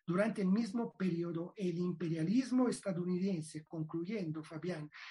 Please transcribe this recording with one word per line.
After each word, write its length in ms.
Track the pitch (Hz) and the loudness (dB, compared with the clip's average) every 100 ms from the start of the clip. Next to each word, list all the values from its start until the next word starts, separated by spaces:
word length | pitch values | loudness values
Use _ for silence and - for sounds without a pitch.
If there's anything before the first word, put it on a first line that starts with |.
Durante 380 | - 180 220 214 | -2 2 2 2
el 60 | 190 | 4
mismo 500 | 202 226 233 233 - | 4 2 0 -4 -2
periodo, 560 | 185 170 170 165 175 - | 0 0 -2 -2 -6 -2
el 220 | 185 170 | -2 0
imperialismo 880 | 180 160 175 160 165 240 262 254 247 | 0 0 0 0 4 4 4 4 4
estadounidense, 1000 | - 202 175 180 180 190 175 156 151 - | 2 -2 -2 0 2 2 0 -4 -10 -8
concluyendo, 760 | 165 156 165 175 220 165 156 | -6 -4 -4 -2 -2 -4 -6
Fabián, 460 | 156 160 175 165 151 - - | -8 -6 -4 -4 -8 -12 -18